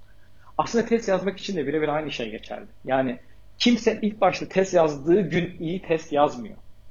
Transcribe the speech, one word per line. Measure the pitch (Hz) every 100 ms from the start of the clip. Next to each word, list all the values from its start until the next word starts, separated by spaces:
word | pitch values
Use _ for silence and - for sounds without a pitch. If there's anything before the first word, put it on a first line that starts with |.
| - - - - - -
Aslında | 151 233 233
test | 233 202
yazmak | 185 190 190
için | - 185
de | 135
birebir | 156 151
aynı | 151 147
şey | - 113
geçerli. | 110 - 110 101 -
Yani | - 135 131 120 - - - -
kimse | 240 226 220 214
ilk | 208 208
başta | 185 180 151
test | 190 190
yazdığı | 180 160 143 147 196
gün | 160 170 180 185
iyi | 160 185
test | - 160 -
yazmıyor. | 143 147 127 104 98 - - -